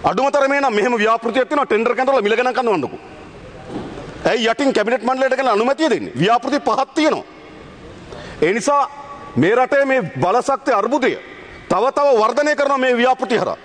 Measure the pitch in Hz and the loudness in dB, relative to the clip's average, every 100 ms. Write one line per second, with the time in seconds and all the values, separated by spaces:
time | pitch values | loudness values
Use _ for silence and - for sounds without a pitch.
0 | - 175 269 285 269 277 277 208 240 240 | 0 2 2 2 2 2 2 2 0 2
1 | 214 233 226 220 254 294 262 208 233 233 | 2 2 0 -2 0 0 0 0 0 0
2 | 262 269 202 220 254 247 240 190 127 92 | 2 2 2 0 0 0 0 0 -2 -8
3 | - - - - - - - - - - | -18 -20 -20 -20 -20 -18 -14 -12 -12 -14
4 | - - - 220 226 226 277 226 208 247 | -14 -4 -2 0 0 2 2 2 0 0
5 | 226 262 269 254 262 208 233 277 311 202 | 0 0 0 0 2 2 2 2 2 0
6 | - 120 180 180 - 277 - 214 269 - | -2 -2 2 2 2 -2 0 0 -2 0
7 | 302 196 - - - - - - - - | 0 0 -6 -18 -20 -20 -20 -20 -20 -20
8 | - - - - 151 214 247 285 269 - | -18 -16 -16 -2 0 0 2 2 0 -4
9 | - - - - 160 233 254 285 277 262 | -16 -16 -8 0 2 4 2 2 2 0
10 | 175 135 170 226 - 269 - 226 214 262 | 0 -2 2 2 2 -2 0 0 0 0
11 | 240 120 - - - - - 180 240 269 | 0 -2 -8 -18 -18 -20 -2 0 0 2
12 | 285 247 214 233 294 294 285 277 254 247 | 2 4 4 2 0 2 2 2 2 2
13 | 247 254 254 226 170 85 | 2 2 0 -2 -2 -6